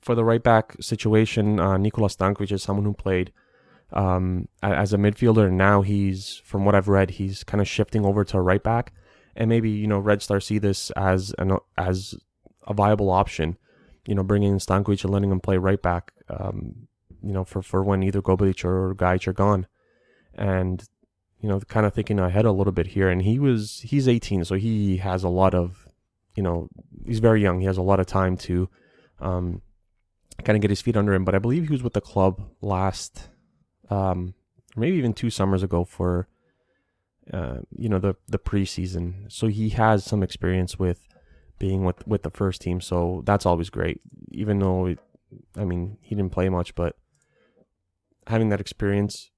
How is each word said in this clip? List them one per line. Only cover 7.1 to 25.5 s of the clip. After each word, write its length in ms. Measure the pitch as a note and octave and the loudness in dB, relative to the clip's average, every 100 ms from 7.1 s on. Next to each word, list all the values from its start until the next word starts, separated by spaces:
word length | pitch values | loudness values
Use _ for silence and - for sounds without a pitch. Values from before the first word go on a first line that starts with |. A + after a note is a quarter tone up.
he's 320 | F2+ F#2+ G2 | -2 -6 -6
kinda 220 | - G#2 F#2+ | -6 -2 -2
shifting 400 | - G#2 A2+ G2+ | 0 -2 2 2
over 180 | G2+ | 2
to 160 | G2 G2 | 0 0
right 240 | F2+ G2 | 2 2
back. 300 | A2 A#2 B2 - _ _ _ - | 0 -2 -4 -12 _ _ _ -4
And 140 | A2+ | 2
maybe, 200 | A#2 A2 | 2 2
you 180 | G#2 G#2 | -2 0
know, 120 | G2+ | 0
Red 220 | G2+ G2+ | 2 0
Star 180 | - G2+ | 2 -2
see 180 | - G#2+ | 0 0
this 340 | G2+ G2 - | 0 -2 -4
as 420 | - F#2+ F#2 G2 - | -2 2 2 0 -4
an, 200 | F#2+ F#2+ _ - | 0 0 _ -4
as 380 | F#2 F#2 G2 - _ _ _ _ - | -2 -2 -4 -16 _ _ _ _ -6
a 60 | |
viable 360 | G#2 G2+ G#2+ G2 | 0 2 4 2
option, 480 | F#2 G2 - D#2+ F2 _ _ _ _ - | 2 0 -2 -4 -4 _ _ _ _ -4
you 80 | G2+ | -2
know, 80 | |
bringing 300 | F#2+ G2+ G2+ | 2 2 2
in 40 | G2 | 0
Stankovic 460 | - F#2+ G2+ G2+ | 0 0 2 0
and 100 | F#2+ | 0
letting 180 | G2+ G2 | 0 2
him 80 | F#2+ | 0
play 180 | - F#2+ | 0 0
right 240 | F#2+ G2 | 2 0
back, 320 | F2+ F2 - _ _ | 0 -4 -6 _ _
um, 580 | - F#2+ F#2+ - - A2+ _ _ - | -8 -8 -8 -10 -14 -20 _ _ -14
you 100 | - | -8
know, 120 | F#2+ | -6
for, 180 | F#2 - | -4 -8
for 220 | F#2+ F#2+ | -4 -2
when 180 | G2 G2 | 2 2
either 200 | F#2+ G2 | 2 0
Gobelic 440 | F#2+ F#2+ G2 F#2 F2+ | 0 2 2 0 -2
or 300 | F#2 F#2+ F#2+ | 0 -2 0
Gajic 320 | F2+ F#2 - | 0 2 -2
are 60 | |
gone. 340 | F2+ G2 G2+ F2+ _ _ _ _ _ _ | 0 2 2 -2 _ _ _ _ _ _
And, 500 | - G2+ F#2 F#2 F#2 - _ _ _ _ _ | -6 -2 0 -2 -4 -10 _ _ _ _ _
you 80 | G#2+ | -4
know, 100 | G2 | -4
kinda 320 | - A2+ G#2 | -2 0 0
thinking 280 | G#2 G#2 G#2 | 0 -2 0
ahead 260 | F2+ F#2 A2+ | 0 2 2
a 60 | |
little 180 | G2 G2 | 2 0
bit 160 | F2+ E2+ | 0 -2
here, 220 | G2 F#2+ | 0 2
and 120 | F2+ | 2
he 180 | F#2+ A#2+ | 2 2
was, 420 | C#3+ A#2 G#2 - | 2 0 -2 -12
he's 260 | A#2 C#3+ C3 | -4 0 2
eighteen, 380 | A#2+ - G2 E2+ | 2 0 -2 0
so 100 | F#2+ | -2
he 420 | A2+ A2 G2+ F#2 | 0 0 0 0
has 280 | G2 F#2 F#2 | -2 -2 0
a 40 | |
lot 240 | F2+ F#2+ | 2 4